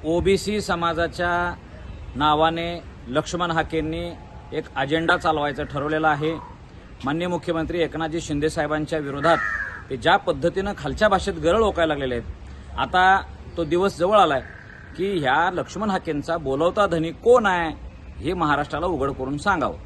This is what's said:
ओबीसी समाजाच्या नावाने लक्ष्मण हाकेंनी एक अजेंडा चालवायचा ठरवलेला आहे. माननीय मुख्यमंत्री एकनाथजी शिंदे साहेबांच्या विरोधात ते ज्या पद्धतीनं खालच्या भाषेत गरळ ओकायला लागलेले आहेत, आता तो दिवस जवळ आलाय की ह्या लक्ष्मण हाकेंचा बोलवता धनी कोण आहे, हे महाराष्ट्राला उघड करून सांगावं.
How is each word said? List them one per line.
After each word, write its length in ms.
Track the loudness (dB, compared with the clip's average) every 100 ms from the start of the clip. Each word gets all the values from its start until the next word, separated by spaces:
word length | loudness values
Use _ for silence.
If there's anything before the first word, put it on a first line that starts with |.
ओबीसी 560 | 0 2 4 2 2 -4
समाजाच्या 680 | -2 0 0 0 -2 0 0 0 -2 -6 -14 -16 -14 -14 -10 0
नावाने 520 | 4 6 4 2 -4 -6 -12 -16 -2
लक्ष्मण 420 | -2 -2 -2 0
हाकेंनी 520 | 0 0 -2 -2 -4 -6 -10 -16 -16 -6
एक 120 | -6 -4 -4
अजेंडा 400 | 0 2 2 2
चालवायचा 460 | 2 0 0 -2
ठरवलेला 460 | -6 -4 -2 2 2
आहे. 240 | 2 0 -4 -10 -18 -18 -20 -18 -8
माननीय 220 | -4 -2 -2
मुख्यमंत्री 540 | -2 -2 -2 -2 0
एकनाथजी 380 | -2 -2 -4 -4
शिंदे 280 | -4 0 0
साहेबांच्या 480 | 0 -2 -2 -2 -4
विरोधात 400 | -4 0 4 4 2 -4 -6 -10 -10
ते 60 | -2
ज्या 200 | 4 4
पद्धतीनं 560 | 2 0 0 0 -4 -4
खालच्या 300 | -6 2 4
भाषेत 260 | 4 0
गरळ 280 | 0 2 4
ओकायला 320 | 2 2 0
लागलेले 200 | 2 -2
आहेत, 640 | -4 -6 -12 -14 -16 -10 -4
आता 420 | 2 4 6 6 2 -14 -10 -6
तो 80 |
दिवस 340 | 0 2 2 2
जवळ 200 | 4 6
आलाय 240 | 6 4 -2 -16 -18 -18 -16 -4
की 160 | -2 0
ह्या 320 | 2 2 2
लक्ष्मण 380 | 0 -6 -4 -2
हाकेंचा 460 | -2 -2 -6 -4 -4
बोलवता 500 | -2 2 2 2 2
धनी 240 | 2 -2 0
कोण 220 | 6 6 6
आहे, 220 | 2 -2 -6 -14 -16 -16 -8
हे 140 | -4
महाराष्ट्राला 540 | 0 2 2 0 -2 -2
उघड 240 | 0 -2
करून 260 | -2 -6 -2
सांगावं. 380 | 0 2 0 -4